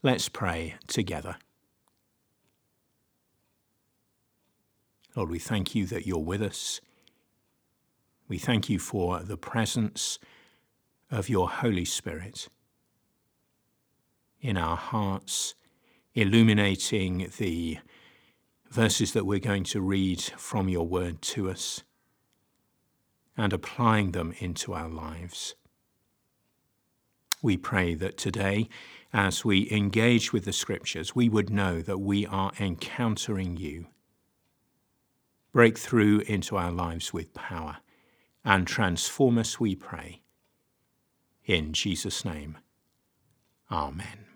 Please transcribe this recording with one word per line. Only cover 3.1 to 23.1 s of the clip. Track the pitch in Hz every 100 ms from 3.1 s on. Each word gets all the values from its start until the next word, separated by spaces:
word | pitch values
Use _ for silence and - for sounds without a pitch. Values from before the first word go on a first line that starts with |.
| _ _ _ _ _ _ _ _ _ _ _ _ _ _ _ _ _ _ _ _ -
Lord, | 87
we | 85
thank | - 110 92
you | 117 92
that | 87 85
you're | 87
with | 80 101
us. | 104 - - - _ _ _ _ _ _ _ _ _ _ _ _ _ _ _
We | 90
thank | - 113 -
you | 98
for | - 104 87 87
the | 92 92
presence | - 117 107 123 107 - - - - - _ _ _ _ _ _ _
of | 117 92
your | 104 87
Holy | - 123 95
Spirit | 87 - - 80 92 - - _ _ _ _ _ _ _ _ _ _ _ _ _ _ _ _ _ _ _
in | 135 98
our | 82 85
hearts, | - 110 101 95 - - - - _ _ _ _ _
illuminating | - 104 113 110 104 101 95 - 107 92 90 90 -
the | 101 82 82 78 - - - _ _ _ _ _ _
verses | - 113 - 107
that | 117 95
we're | 101
going | 107 101
to | 90 104
read | 95 98 95 85
from | - - - 107 95
your | 90 85
word | 90 87 85
to | - - 95
us | 90 - - - _ _ _ _ _ _ _ _ _ _ _ _